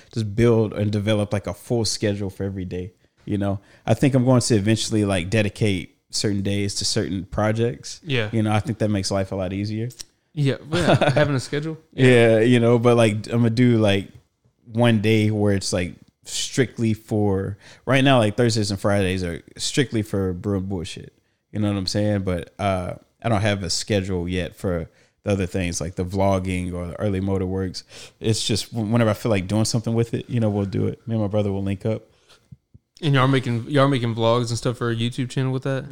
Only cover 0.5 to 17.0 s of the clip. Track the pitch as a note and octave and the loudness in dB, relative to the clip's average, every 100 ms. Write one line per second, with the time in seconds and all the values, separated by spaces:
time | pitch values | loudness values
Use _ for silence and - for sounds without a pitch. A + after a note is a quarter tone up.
0.5 | A2+ A2 - G#2 G#2 G2+ G#2+ G#2 G#2 F#2+ | 4 2 0 -2 0 0 0 0 -4 -6
1.5 | F2 - A#2+ G#2+ - G#2+ G2+ G2 - G2 | -12 -4 -2 -2 -2 -2 -2 -6 -6 -8
2.5 | G2 F#2 F2+ F#2 _ _ _ - G2+ G2+ | -6 -8 -8 -10 _ _ _ -6 -4 -2
3.5 | G2 _ - - A#2 C#3+ C3 B2 B2 - | -4 _ -14 -2 2 4 4 4 4 4
4.5 | A2+ G2+ A2 - A2+ G2+ F#2+ F2 A2 G2+ | 2 2 0 0 0 2 0 0 0 0
5.5 | - G#2+ F#2 - _ _ - A2 G3+ G2 | 0 0 0 -4 _ _ -4 -2 -2 -2
6.5 | G2+ G2+ - G2+ A2+ E2+ F#2+ - - G#2+ | -2 -2 -4 -4 -2 -2 -4 -6 -2 0
7.5 | A2 A#2 - - - E3+ B2+ G#2+ A2+ G#2+ | 0 -2 -4 -14 -16 -6 -4 -2 -2 0
8.5 | G#2+ - G#2+ G#2+ G2+ F#2+ G2 F#2+ G2 F#2 | 0 -2 -2 -2 -2 -2 -4 -4 -4 -4
9.5 | F#2+ G#2+ G#2+ A#2+ - - _ _ D#3+ C#3 | -4 -6 -6 -8 -10 -20 _ _ -2 -2
10.5 | A#2+ C#3 E3+ D#3+ D3 D3 C#3+ D3 C3+ - | -2 -4 -2 2 2 2 2 2 0 -4
11.5 | C#3+ D#3 D#3 _ - B2+ A#2+ A2+ A2+ A#2 | -6 -6 -10 _ 2 6 8 6 6 6
12.5 | B2 A#2 A#2+ A#2+ A#2 A2+ G#2+ - A#2 A#2 | 6 6 4 4 6 4 2 -2 0 2
13.5 | A2+ B2 A#2 G#2 G2 - - _ _ _ | 4 4 6 4 2 -2 -16 _ _ _
14.5 | _ A#2+ A2+ A#2+ A2+ G#2 A2 G#2+ G#2+ G#2 | _ -10 0 4 4 4 4 4 2 2
15.5 | G2 - F#2+ F2+ - _ _ - - - | 0 0 -2 -2 -6 _ _ -12 -8 -6
16.5 | - A#2+ - A2+ G#2+ | 0 0 0 -2 -2